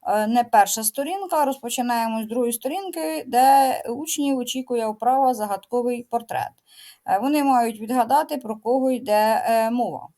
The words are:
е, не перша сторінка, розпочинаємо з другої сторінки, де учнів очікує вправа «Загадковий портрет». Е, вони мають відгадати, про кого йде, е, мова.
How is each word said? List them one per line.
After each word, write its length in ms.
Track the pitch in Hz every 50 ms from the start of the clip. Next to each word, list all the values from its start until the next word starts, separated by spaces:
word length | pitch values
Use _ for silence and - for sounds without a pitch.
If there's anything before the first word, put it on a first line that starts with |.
| _ -
е, 200 | 196 214 214 214
не 160 | 226 247 240
перша 400 | 240 - 220 202 247 - 226 220
сторінка, 600 | - - - 277 294 370 392 403 359 359 311 294
розпочинаємо 760 | 269 269 262 - 240 240 - 247 240 240 233 226 226 220 226 220
з 40 | 220
другої 260 | 220 247 247 233 233
сторінки, 720 | 240 - 262 302 381 392 381 339 339 320 320 320 311 - 254
де 460 | - 240 254 269 269 269 269 262 - - - -
учнів 480 | 233 254 311 311 - - 285 277 269 254
очікує 500 | 247 247 - 262 254 - 247 240 226 220
вправа 460 | 214 220 - 240 254 262 277 254 254
«Загадковий 760 | 220 214 208 202 190 - _ - 247 240 240 247 240 240 _
портрет». 420 | - 233 226 _ - 127 110 - _ _ _ _ _ - - - - _ _ -
Е, 120 | 185 196
вони 220 | 220 269 294 302 285
мають 380 | 277 262 247 233 226 220 214
відгадати, 560 | 220 214 254 254 233 220 269 294 311 302 302 262
про 180 | - 214 220
кого 360 | 220 _ 226 247 269 262 262
йде, 520 | 262 240 - - 208 214 214 220 220 - -
е, 260 | - 226 226 226 226
мова. 360 | 240 247 240 196 151 - - - _